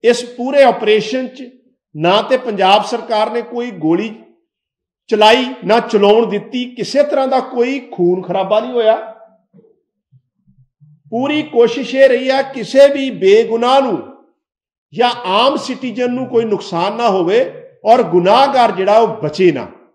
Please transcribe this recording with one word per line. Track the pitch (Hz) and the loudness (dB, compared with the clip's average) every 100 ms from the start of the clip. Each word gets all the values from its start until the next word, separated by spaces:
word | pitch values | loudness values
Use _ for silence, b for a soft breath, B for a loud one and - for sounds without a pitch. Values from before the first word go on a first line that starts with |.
ਇਸ | 220 240 | 2 0
ਪੂਰੇ | - - 247 285 | -4 -8 -2 4
ਆਪਰੇਸ਼ਨ | 269 - 214 220 - 254 254 | 4 2 0 0 0 -6 -8
'ਚ | - 247 _ _ _ _ 151 | -12 -20 _ _ _ _ -4
ਨਾ | 165 202 | 0 0
ਤੇ | - 262 | 0 -2
ਪੰਜਾਬ | 254 208 185 208 | -2 -2 2 2
ਸਰਕਾਰ | 208 240 208 214 214 | 0 -8 -4 -2 -2
ਨੇ | 240 | -4
ਕੋਈ | 226 240 240 | -8 -8 -10
ਗੋਲੀ | 185 156 175 220 220 - _ _ _ _ _ _ _ _ | -6 -2 -2 -4 -10 -20 _ _ _ _ _ _ _ _
ਚਲਾਈ, | 214 214 247 254 262 | 2 4 4 0 -8
ਨਾ | 175 226 | 0 0
ਚਲਾਉਣ | 226 214 202 220 226 | 0 2 2 2 0
ਦਿੱਤੀ, | 202 202 247 | -4 -6 -8
ਕਿਸੇ | 247 - - 269 | -8 -10 -4 -2
ਤਰ੍ਹਾਂ | 285 285 262 | 0 0 0
ਦਾ | 262 | -2
ਕੋਈ | 262 247 247 269 | -4 -4 -2 -4
ਖੂਨ | - - 175 180 | -10 -2 -2 -2
ਖਰਾਬਾ | 175 185 180 170 | -4 -6 -2 -2
ਨਹੀਂ | 247 | -2
ਹੋਇਆ। | 247 220 247 - - - _ _ _ _ _ _ _ _ 131 _ _ _ _ _ _ _ _ _ | 0 0 0 -4 -20 -20 _ _ _ _ _ _ _ _ _ _ _ _ _ _ _ _ _ _
ਪੂਰੀ | 226 277 302 | -4 -2 -4
ਕੋਸ਼ਿਸ਼ | 302 240 233 277 247 | -2 2 2 2 -6
ਇਹ | 262 269 | 2 4
ਰਹੀ | 247 254 | 4 0
ਆ | 262 | -2
ਕਿਸੇ | 269 269 214 262 277 | -2 -8 -2 4 4
ਵੀ | 277 269 | 4 -6
ਬੇਗੁਨਾਹ | 190 190 214 226 226 240 269 | 0 4 4 2 0 2 2
ਨੂੰ | 262 160 - - _ _ _ _ _ _ _ | 2 -4 -8 -20 _ _ _ _ _ _ _
ਜਾਂ | 156 240 - | -2 -2 -2
ਆਮ | 185 196 254 277 | -2 2 2 0
ਸਿਟੀਜ਼ਨ | - 247 254 214 247 | -6 -8 -8 -4 -4
ਨੂੰ | 247 247 | -4 -2
ਕੋਈ | 233 | -2
ਨੁਕਸਾਨ | 226 196 - 170 190 220 | 0 -4 -4 -4 -4 0
ਨਾ | 240 | 0
ਹੋਵੇ | 190 170 220 262 - - _ | 0 2 0 0 -8 -20 _
ਔਰ | 208 247 | 2 2
ਗੁਨਾਹਗਾਰ | 185 175 175 233 277 262 226 | 4 2 4 4 4 2 2
ਜਿਹੜਾ | 180 190 214 | 0 2 2
ਉਹ | 220 | 2
ਬਚੇ | - 156 165 185 | -2 -8 0 0
ਨਾ। | 139 98 - _ | 0 -8 -16 _